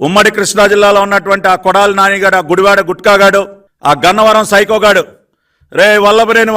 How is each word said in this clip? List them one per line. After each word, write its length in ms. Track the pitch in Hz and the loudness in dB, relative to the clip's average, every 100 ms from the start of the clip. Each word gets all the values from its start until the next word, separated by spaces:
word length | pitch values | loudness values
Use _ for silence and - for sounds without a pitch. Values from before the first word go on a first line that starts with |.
ఉమ్మడి 300 | 147 202 214 214 | -4 0 0 -2
కృష్ణా 280 | 196 202 202 | -4 0 0
జిల్లాలో 280 | 208 208 202 202 | 2 2 0 0
ఉన్నటువంటి 400 | 196 196 196 196 | -4 -2 -2 -2
ఆ 20 | 180 | -2
కొడాలి 300 | 190 190 202 196 | 0 0 0 0
నానిగాడు, 360 | 196 196 196 190 | -2 0 0 0
ఆ 80 | 156 | -2
గుడివాడ 300 | 180 196 196 180 | 0 2 0 -2
గుట్కాగాడు, 520 | 180 208 196 196 196 196 - _ _ 139 | -2 0 2 2 0 -4 -12 _ _ -2
ఆ 40 | 143 | 0
గన్నవరం 420 | 170 208 220 214 208 | 0 0 2 0 0
సైకోగాడు, 500 | 202 208 214 208 190 147 _ _ _ _ _ _ | 0 0 0 0 0 -2 _ _ _ _ _ _
రే 160 | 151 202 208 202 | 0 2 2 2
వల్లభనేని 460 | 220 220 226 220 | 2 0 0 0